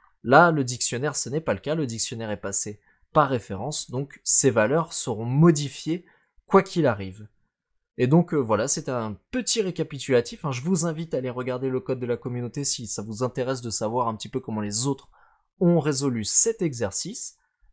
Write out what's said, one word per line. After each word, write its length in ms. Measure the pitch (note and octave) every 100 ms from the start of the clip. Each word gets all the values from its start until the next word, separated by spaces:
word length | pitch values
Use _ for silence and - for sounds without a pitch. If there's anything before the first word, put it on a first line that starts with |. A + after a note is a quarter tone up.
| _ _
Là, 280 | A2+ C#3+ F3
le 120 | D3+
dictionnaire, 540 | B2 B2 - A#2+ D3 C3
ce 120 | A#2
n'est 120 | D3
pas 120 | D#3+
le 60 | G2+
cas, 160 | C#3+ E3
le 100 | C3
dictionnaire 460 | A2+ - A2+ A2
est 60 | G2+
passé 420 | G2+ - G#2+ G#2 _ _ _
par 180 | D#3 C#3
référence, 600 | B2 - F#2 C3 - -
donc 300 | B2 D#3 -
ces 260 | - - C3+
valeurs 440 | A2+ G#2+ D3 D#3+
seront 320 | - - G#2+ A#2+
modifiées 800 | C3+ E3+ D3 C#3 - D#3 F3 - _ _ _ -
quoi 180 | G3
qu'il 240 | F#3+ F3 C#3
arrive. 400 | G2+ F#2+ F#2+ G#2+ _ _ _ _ _ _ -
Et 100 | B2+
donc, 260 | E3 E3+
euh, 40 | D3+
voilà, 320 | A2+ G#2 C3
c'est 200 | - C#3
un 300 | B2 A2 G2 -
petit 300 | B3+ - A#3
récapitulatif, 840 | F#3+ E3+ D#3 C3+ - B2 A#2+ A#3 D3
hein. 60 |
Je 100 | B2
vous 240 | D#3 F3+ E3+
invite 280 | D#3 E3
à 40 | C#3+
aller 120 | B2+
regarder 400 | A#2+ B2+ B2+ C3
le 120 | B2+
code 180 | C3 B2
de 60 | A#2+
la 120 | A#2
communauté 460 | B2 B2 A#2+ C#3+
si 240 | C#3 - A2+
ça 140 | -
vous 220 | G#2 A2
intéresse 380 | B2 C3 B2+ C3
de 80 | A#2+
savoir 380 | - A2 A#2+ A#2
un 80 | G#2+
petit 140 | -
peu 100 | C3
comment 220 | - G#2+
les 260 | G#2 G#2+ C3+
autres 220 | C3+ - _ _ _ _ -
ont 200 | F3 E3+
résolu 440 | C#3+ C3+ C#3 A2+
cet 380 | G#2 - A3+ A3
exercice, 760 | E3+ A#2+ G2+ - F3 B3 - _ _ _ _